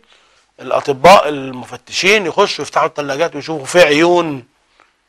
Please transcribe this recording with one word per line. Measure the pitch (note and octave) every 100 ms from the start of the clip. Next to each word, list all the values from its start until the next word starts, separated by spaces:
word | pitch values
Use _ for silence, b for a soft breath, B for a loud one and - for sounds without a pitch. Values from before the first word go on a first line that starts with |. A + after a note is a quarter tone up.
| b b b b b _
الأطباء | C3 B2 C#3+ C3 E3 G3 D3
المفتشين | D3 C3+ B2+ A#2+ B2 _ - F3+ G#3+ F3
يخشوا | D#3 G3 -
يفتحوا | C#3+ D#3+ D#3
الثلاجات | - C#3+ C#3 E3 D3
ويشوفوا | C3+ D#3+ C3
في | F3
عيون، | D#3+ D3 E3+ F3 E3 C#3 A#2+ _ _ _ _ _